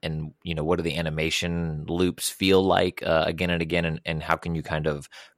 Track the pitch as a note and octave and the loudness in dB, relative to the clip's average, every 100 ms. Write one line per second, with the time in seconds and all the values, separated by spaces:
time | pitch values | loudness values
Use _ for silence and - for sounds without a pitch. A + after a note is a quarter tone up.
0 | E2 D#2 D#2 - - D#2 D2+ F2 E2 D2+ | -6 -6 -6 -10 -6 -2 0 0 0 -2
1 | D#2+ D#2 D#2+ - F2 E2+ E2+ D2+ D2+ E2+ | -2 -2 -2 -2 -2 -2 -2 -4 -4 2
2 | F2+ - - - F#2+ F#2+ F#2+ F2+ F#2 - | 2 0 -6 0 4 6 6 4 2 -2
3 | - D#2+ E2 E2 F2 E2+ E2 F2 E2 D#2 | 2 2 2 0 0 0 0 0 0 -2
4 | - D#2 D#2 E2 E2+ E2 D2 D#2 D2+ D2 | -4 -4 -2 -2 -2 -4 -2 -2 0 -2
5 | - - - | -8 -20 -20